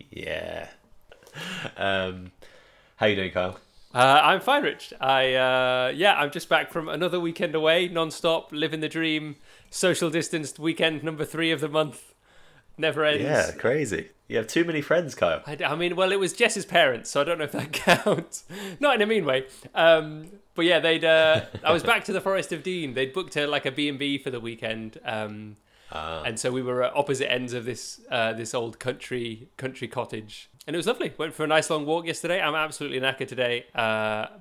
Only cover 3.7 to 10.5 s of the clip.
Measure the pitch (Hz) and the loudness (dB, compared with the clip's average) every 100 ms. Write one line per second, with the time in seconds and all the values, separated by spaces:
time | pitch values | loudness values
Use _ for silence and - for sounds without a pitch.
3.7 | _ - 123 131 147 147 185 - 285 196 | _ -4 4 8 8 8 6 4 2 2
4.7 | - - - 131 135 131 131 127 127 127 | -4 -10 -2 2 4 4 4 4 4 4
5.7 | 127 127 139 202 185 143 160 - 160 - | 2 0 2 4 4 2 -2 2 2 2
6.7 | 170 156 156 175 180 170 170 175 156 156 | -4 -4 -2 -2 -2 -2 -2 -2 2 4
7.7 | 170 214 170 160 - 170 165 - 151 156 | 4 2 0 -2 -2 0 0 -2 -4 -4
8.7 | 156 151 160 160 156 151 139 - - _ | -2 -4 -2 -2 -2 -4 -12 -20 -20 _
9.7 | - 185 160 175 160 156 170 143 | 0 2 2 0 0 -2 -4 -6